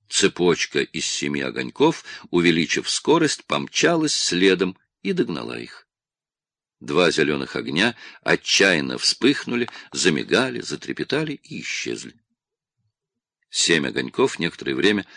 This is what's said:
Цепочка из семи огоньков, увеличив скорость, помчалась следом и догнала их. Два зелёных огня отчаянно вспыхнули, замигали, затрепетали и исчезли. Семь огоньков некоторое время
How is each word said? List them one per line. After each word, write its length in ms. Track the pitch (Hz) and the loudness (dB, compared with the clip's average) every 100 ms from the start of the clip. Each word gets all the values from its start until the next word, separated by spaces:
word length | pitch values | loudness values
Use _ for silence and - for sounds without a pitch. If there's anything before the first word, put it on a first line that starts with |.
| - | -6
Цепочка 720 | - 95 - 87 80 - 71 | 0 0 2 2 2 0 -2
из 240 | 67 82 | -4 -4
семи 380 | - - 73 71 | -6 -4 -4 -4
огоньков, 600 | 65 60 64 - 151 - - - - | -4 -6 -6 2 2 0 -8 -18 -2
увеличив 580 | 87 85 82 76 - - | 2 4 4 2 -2 -2
скорость, 560 | - - 165 156 - | -2 2 2 2 -2
помчалась 720 | - 76 69 - 156 165 151 | -2 -4 -2 0 2 2 0
следом 640 | - - 87 95 92 92 - _ _ | 0 0 4 4 4 0 -4 _ _
и 100 | 196 | -4
догнала 460 | 175 123 73 58 58 | -2 -2 -4 -8 -10
их. 280 | - - _ _ _ _ _ _ _ _ _ _ | -12 -18 _ _ _ _ _ _ _ _ _ _
Два 300 | 71 76 85 | -2 2 4
зелёных 460 | 78 73 71 65 65 | 4 2 0 -4 -6
огня 400 | 58 76 113 - - - | -4 0 0 -2 -14 -8
отчаянно 760 | - 85 - - 98 82 65 62 | -2 0 2 4 4 4 0 -2
вспыхнули, 720 | - - 135 139 - 120 117 - - | -2 2 2 0 -2 -4 -4 -8 -10
замигали, 680 | - 92 71 50 101 127 58 | 0 2 2 2 0 0 -4
затрепетали 720 | - - - 64 73 139 156 | -8 -10 -8 -6 -4 -4 -4
и 280 | 139 - - | -8 -12 -12
исчезли. 540 | - - - 60 60 - _ _ _ _ _ _ _ _ _ _ _ _ _ | -8 -8 -6 -8 -12 -18 _ _ _ _ _ _ _ _ _ _ _ _ _
Семь 380 | - - 82 67 | -2 2 2 0
огоньков 520 | 57 65 - 131 - | -4 -4 0 0 0
некоторое 360 | 82 - - | -6 -4 -4
время 320 | 65 92 104 - | 2 2 2 -2